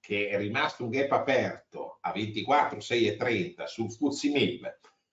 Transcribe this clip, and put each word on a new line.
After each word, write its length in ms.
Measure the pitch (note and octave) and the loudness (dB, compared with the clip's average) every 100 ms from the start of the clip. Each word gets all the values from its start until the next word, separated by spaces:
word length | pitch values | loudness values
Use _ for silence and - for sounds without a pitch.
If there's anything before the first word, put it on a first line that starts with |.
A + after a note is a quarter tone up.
che 280 | - G#2 G2+ | -4 -2 0
è 80 | G2+ | 0
rimasto 460 | G#2 C#3 D3 - | 0 0 -2 -2
un 80 | A#2+ | -2
gap 220 | C3+ C#3 | 0 2
aperto 840 | B2 C3+ B2+ F#2+ - _ - - - | 2 4 2 2 -4 _ -12 -12 -8
a 100 | F2 | -6
ventiquattro 720 | F#2+ G#2+ G#2+ C3+ C#3+ C#3+ G#2 | -4 -4 -2 2 4 2 -2
sei 260 | - A#2+ G#2 | -2 2 2
e 100 | - | 2
trenta 520 | A#2+ G#2 E2+ - - | 0 0 -2 -6 -8
sul 240 | - A2 | -4 -6
fuzzi 380 | - C#3+ - C#3+ | 0 -2 0 2
mib 480 | C#3+ F#2 F2 - - - _ _ | 2 2 -2 -10 -14 -20 _ _